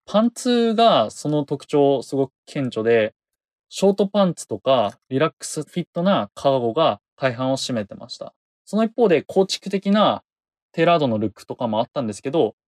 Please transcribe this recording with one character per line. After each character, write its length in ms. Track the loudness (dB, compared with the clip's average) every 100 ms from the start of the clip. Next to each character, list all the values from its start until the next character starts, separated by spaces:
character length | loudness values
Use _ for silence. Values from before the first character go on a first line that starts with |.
| -2
パ 180 | 0
ン 80 | 0
ツ 440 | -2 -2 0 2 4
が 340 | 4 4 0
そ 200 | -4 -4
の 160 | -2 -2
特 200 | -8 -2
徴 380 | 2 4 2
す 140 | -2 -2
ご 100 | -2
く 40 | _ -12
顕 220 | -8 -6
著 160 | -2
で、 320 | 0 2 0 -6 _ _ _ _ _
シ 160 | 0 0
ョ 60 |
ー 20 |
ト 140 | 2 0
パ 180 | 2 0
ン 80 |
ツ 140 | -2 -10
と 120 | -6
か 400 | 2 2 2 -4 _
リ 80 | -2
ラ 140 | -2
ッ 20 | -4
ク 80 | -12
ス 160 | -10
フ 60 | -8
ィ 120 | -8
ッ 40 | -8
ト 120 | -4
な 260 | 0 0 -2 -4
カ 160 | 0
ー 80 | 0
ゴ 140 | 0
が 260 | 0 0 -2 _ _
大 180 | -6
半 200 | -4 -4
を 40 | -4
占 160 | -4
め 120 | -6 -8
て 100 | -14
ま 140 | -18
し 80 | -18
た。 180 | -18 -20 _ _ -6
そ 100 | -2
の 80 |
一 100 | -2
方 140 | 0 2
で 160 | 2
構 220 | 2 0 0
築 240 | -2 -6
的 200 | -4 0
な 340 | 2 2 0 -8 _ _ _ _
テ 100 | 0
ー 20 | 2
ラ 120 | 4
ー 20 |
ド 80 | 2
の 100 | 0
ル 120 | -4
ッ 40 |
ク 140 | -8 -14
と 80 | -8
か 120 | -4
も 120 | -2
あ 40 |
っ 60 | -4
た 100 | -6
ん 60 | -6
で 60 |
す 80 | -8
け 80 | -4
ど 240 | 0 0 -2